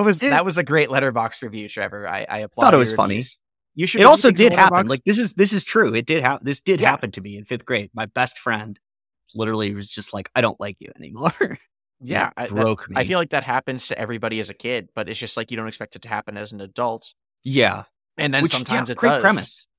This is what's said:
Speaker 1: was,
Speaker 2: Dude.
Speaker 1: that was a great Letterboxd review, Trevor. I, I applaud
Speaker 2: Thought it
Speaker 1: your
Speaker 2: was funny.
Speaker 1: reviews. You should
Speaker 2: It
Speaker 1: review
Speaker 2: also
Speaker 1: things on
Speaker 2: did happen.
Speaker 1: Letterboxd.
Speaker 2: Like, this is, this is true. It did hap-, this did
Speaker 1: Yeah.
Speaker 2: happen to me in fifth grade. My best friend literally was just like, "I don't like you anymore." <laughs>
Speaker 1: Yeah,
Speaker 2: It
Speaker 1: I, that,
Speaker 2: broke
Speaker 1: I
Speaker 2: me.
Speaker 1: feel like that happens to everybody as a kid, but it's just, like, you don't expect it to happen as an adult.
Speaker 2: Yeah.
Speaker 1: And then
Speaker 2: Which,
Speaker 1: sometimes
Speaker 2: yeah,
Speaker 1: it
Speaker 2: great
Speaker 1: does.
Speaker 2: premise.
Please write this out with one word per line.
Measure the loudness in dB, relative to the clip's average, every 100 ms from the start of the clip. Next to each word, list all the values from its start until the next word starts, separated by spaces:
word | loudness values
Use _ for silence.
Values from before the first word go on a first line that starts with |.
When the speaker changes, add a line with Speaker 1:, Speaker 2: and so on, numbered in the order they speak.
Speaker 1:
was, | 2 2
Speaker 2:
Dude. | 2
Speaker 1:
that | 2
was | 2 -2
a |
great | 0 2 2
Letterboxd | 2 0 0 -4 -6
review, | -10 -10 -10
Trevor. | -8 -8 -8 -8
I, | -8 -6
I | -8
applaud | -6 2 6
Speaker 2:
Thought |
it | 6
Speaker 1:
your |
Speaker 2:
was | 4
funny. | 2 0 0
Speaker 1:
reviews. | -6 -10 _ _ _ -6
You | -2
should | 8
Speaker 2:
It |
Speaker 1:
review | 8
Speaker 2:
also | 10 8
Speaker 1:
things | 8
on | 6
Speaker 2:
did | 8
happen. | 6 6 2
Speaker 1:
Letterboxd. |
Speaker 2:
Like, | 0 0
this | 0
is, | 0 2
this | 2
is | 2
true. | 0 2 2 2
It | 0
did | 2
hap-, | 2 0
this | -4 -4
did | 0 2
Speaker 1:
Yeah. | 2
Speaker 2:
happen | 0 -4
to | -8
me | -14 -14
in | -10
fifth | -8 -4
grade. | -4 -4
My | -10 -6
best | -2 -2 -2
friend | -4 -4 -6 -16 _ _ _ _ _
literally | -6 -2 -2 -2
was | -4 -10
just | -10 -8
like, | -10 -6 -2
"I |
don't | -2 -2
like | -12 -12
you | -20 -20
anymore." | -18 -4 -2 -2 -6 -8
<laughs> | _ _ _ _ -8
Speaker 1:
Yeah, | -4 -4
Speaker 2:
It | -6
Speaker 1:
I, | -6
that, |
Speaker 2:
broke | -2 0 -2 -6
Speaker 1:
I | -4
Speaker 2:
me. | -2
Speaker 1:
feel | -2
like | -2
that | -4 -2
happens | -4 -4 -8 -6
to | -6
everybody | -8 -6 -6 -6
as | -8
a |
kid, | -8 -6 -6 -8
but | -10 -10
it's | -8
just, | -8 -8
like, | -8
you | -8
don't | -8
expect | -10 -16 -14
it |
to | -8
happen | -8 -8 -12
as | -14
an | -14
adult. | -12 -4 -4 -4 -12 -20 _ _ -2
Speaker 2:
Yeah. | 2 2 2 -12 _ _ -6
Speaker 1:
And | -2
then | 0
Speaker 2:
Which, | 0
Speaker 1:
sometimes | -2 -2 -4 -4
Speaker 2:
yeah, |
Speaker 1:
it | 0
Speaker 2:
great | 0
Speaker 1:
does. | 4
Speaker 2:
premise. | 2 2 -2 -10 -14